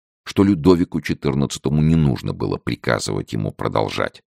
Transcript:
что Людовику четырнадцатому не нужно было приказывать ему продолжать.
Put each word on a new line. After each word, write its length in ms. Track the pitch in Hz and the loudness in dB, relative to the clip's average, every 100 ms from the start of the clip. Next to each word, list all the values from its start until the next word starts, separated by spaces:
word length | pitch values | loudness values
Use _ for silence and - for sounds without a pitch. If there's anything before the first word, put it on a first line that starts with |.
| _ _ | _ _
что 180 | - - | -6 2
Людовику 600 | 98 92 73 87 90 82 | 4 4 4 4 2 -2
четырнадцатому 800 | - 82 73 67 67 - - 76 | -4 -4 -2 -2 -2 -2 -2 2
не 140 | 78 82 | 4 4
нужно 360 | 73 58 50 | 2 0 -4
было 240 | 50 53 50 | -6 -4 -4
приказывать 800 | - 58 - 53 52 50 50 | -6 -6 -2 -2 -2 -6 -6
ему 180 | 55 50 | -6 -6
продолжать. 720 | - 52 50 52 50 50 - | -6 -4 -2 -2 -4 -6 -8